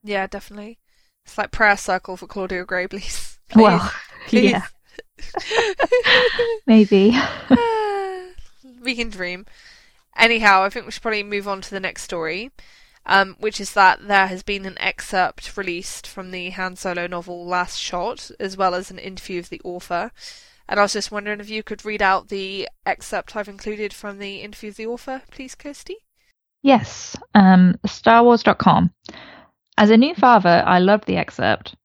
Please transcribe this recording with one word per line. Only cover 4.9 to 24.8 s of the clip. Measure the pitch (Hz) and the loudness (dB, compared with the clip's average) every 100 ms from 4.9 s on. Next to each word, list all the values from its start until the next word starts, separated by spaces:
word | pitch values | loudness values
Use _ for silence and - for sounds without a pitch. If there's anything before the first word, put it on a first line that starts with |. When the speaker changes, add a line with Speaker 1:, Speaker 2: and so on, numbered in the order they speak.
| - _ _ | -20 _ _
Speaker 1:
Please. | - - - 453 453 370 554 494 - 508 494 - 466 453 | -10 -10 -4 -2 -2 -2 0 0 2 2 2 -2 -4 -4
<laughs> | - | 4
Speaker 2:
Maybe. | 220 202 196 202 247 - - - | 6 6 6 4 2 -2 -8 0
Speaker 1:
<sighs> | 466 466 440 427 403 381 370 370 359 - _ 262 247 | 0 2 -2 -2 -4 -6 -10 -16 -18 -20 _ -20 -10
We | 247 240 | -8 -6
can | 226 | -6
dream. | 190 180 180 208 - - - _ _ _ - | -6 -8 -8 -14 -20 -20 -20 _ _ _ 0
Anyhow, | 226 226 214 190 | 2 4 4 4
I | 196 | 2
think | 247 202 | -4 -12
we | |
should | - | -8
probably | 226 214 | -6 -6
move | 202 202 202 | -6 -8 -6
on | 190 | -10
to | 185 | -8
the | 196 | -8
next | 190 - | -8 -10
story, | - 175 160 180 254 - - _ _ _ - | -10 -8 -6 -8 -12 -18 -20 _ _ _ 0
um, | 196 190 - | 2 2 -4
which | 214 - | -6 -6
is | 196 - | -4 4
that | 185 - 202 | 4 4 2
there | 196 190 | 2 2
has | 185 | -2
been | - 202 190 | -6 -6 -8
an | 185 | -6
excerpt | 180 - - 190 175 - - - | -6 -6 -4 -2 -2 -4 -14 -8
released | 190 175 - - - | -8 -8 -10 -16 -16
from | - 185 | -16 -12
the | 185 180 | -12 -12
Han | 185 185 185 | -8 -8 -6
Solo | 190 175 175 | -6 -6 -6
novel | 175 175 175 175 | -8 -10 -12 -4
Last | 180 180 - | -4 -2 -8
Shot, | - 180 196 - - - | -8 -6 -6 -8 -16 -10
as | 196 190 | -10 -2
well | 190 180 | 0 0
as | 190 | -8
an | 185 | -14
interview | - 190 - 180 | -14 -14 -10 -10
of | 170 | -10
the | 175 | -14
author. | 180 180 - 175 226 - - - _ _ - | -12 -12 -6 -6 -6 -12 -20 -20 _ _ -6
And | 208 | 0
I | |
was | 202 | 0
just | 208 - | -2 -8
wondering | 208 208 208 | -10 -8 -10
if | 208 | -10
you | 214 | -12
could | 208 208 214 | -10 -12 -10
read | 208 | -2
out | 196 190 - | 0 0 -4
the | 196 190 196 - _ - | -10 -8 -10 -12 _ -8
excerpt | - - 202 - 220 | -8 -8 -10 -8 -12
I've | 202 | -12
included | 202 214 214 208 | -12 -12 -8 -10
from | - 208 196 | -10 -16 -14
the | 202 196 | -14 -14
interview | 208 208 214 | -16 -16 -16
of | |
the | 202 | -12